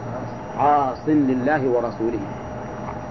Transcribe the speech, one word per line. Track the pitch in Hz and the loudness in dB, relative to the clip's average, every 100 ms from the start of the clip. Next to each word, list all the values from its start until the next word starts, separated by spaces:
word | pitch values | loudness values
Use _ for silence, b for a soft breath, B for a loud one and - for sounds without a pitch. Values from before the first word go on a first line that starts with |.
| 113 120 117 - - 110 | -8 -8 -8 -8 -8 2
عاص | 139 147 131 117 - | 4 4 2 -2 2
لله | 151 135 127 127 156 131 | 4 4 2 2 2 4
ورسوله. | 120 117 107 113 113 - - - - - - 101 - - | 2 0 0 -2 -2 -4 -8 -10 -10 -10 -8 -8 -8 -10